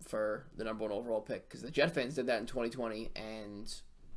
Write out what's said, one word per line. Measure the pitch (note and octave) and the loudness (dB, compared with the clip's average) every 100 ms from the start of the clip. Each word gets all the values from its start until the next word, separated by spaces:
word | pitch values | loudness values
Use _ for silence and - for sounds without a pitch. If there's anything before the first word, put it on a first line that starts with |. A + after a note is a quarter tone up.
for | - A2 G#2+ G#2+ - - | -4 0 2 0 -4 -6
the | A2+ | -4
number | A2 | 0
one | A2 | 0
overall | G2+ A#2+ A2 | 0 2 0
pick, | - G2+ - | 0 -4 -6
'cause | - | -10
the | B2 | -2
Jet | C#3+ C#3+ - | 4 6 6
fans | B2 D3 | 2 2
did | B2 | 4
that | A#2 | 4
in | A#2 | 2
twenty | B2 A#2 | 0 0
twenty, | B2 A#2 A2 A2+ - | 2 0 0 -2 -4
and | G#2+ A2 G#2 G2+ G#2 - - - - | -4 -6 -8 -6 -6 -6 -10 -16 -6